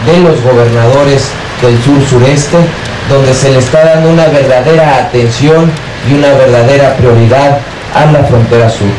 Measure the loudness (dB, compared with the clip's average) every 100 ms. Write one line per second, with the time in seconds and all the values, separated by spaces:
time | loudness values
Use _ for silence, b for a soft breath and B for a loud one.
0 | -2 2 2 2 0 2 2 0 0 2
1 | 0 0 -4 -10 -12 -4 0 0 0 0
2 | 0 0 2 0 0 0 0 -4 -10 -10
3 | -4 0 0 0 0 0 2 2 2 2
4 | 2 2 2 0 0 0 2 0 2 0
5 | -2 -2 -2 -2 0 2 0 -2 -10 -8
6 | -2 0 2 2 2 2 2 2 0 0
7 | 0 2 2 2 0 -2 -6 -14 -8 -2
8 | 0 2 2 0 0 0 0 -2 -4